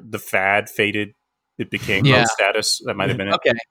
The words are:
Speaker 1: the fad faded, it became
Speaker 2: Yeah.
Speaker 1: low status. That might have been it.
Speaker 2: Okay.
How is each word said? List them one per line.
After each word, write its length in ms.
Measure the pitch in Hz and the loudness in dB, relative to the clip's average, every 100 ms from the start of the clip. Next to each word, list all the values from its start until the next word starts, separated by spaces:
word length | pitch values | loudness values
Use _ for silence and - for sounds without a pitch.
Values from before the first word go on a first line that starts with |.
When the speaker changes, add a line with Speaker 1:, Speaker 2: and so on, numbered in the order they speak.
| 107 | -6
Speaker 1:
the 120 | 107 | -12
fad 500 | - 101 95 104 101 | -2 0 2 0 0
faded, 460 | - 104 104 104 _ _ _ _ - | -2 -2 0 -6 _ _ _ _ -12
it 120 | 120 | -6
became 340 | 101 - 98 135 | -6 -2 2 4
Speaker 2:
Yeah. 120 | 127 | 4
Speaker 1:
low 60 | 117 | 4
status. 540 | 110 101 107 104 - | 2 2 2 -2 -4
That 100 | - 98 | -4 -4
might 120 | 98 | -2
have 100 | 123 | -2
been 100 | 98 | -2
it. 60 | |
Speaker 2:
Okay. 180 | - 135 117 - | 0 0 0 -4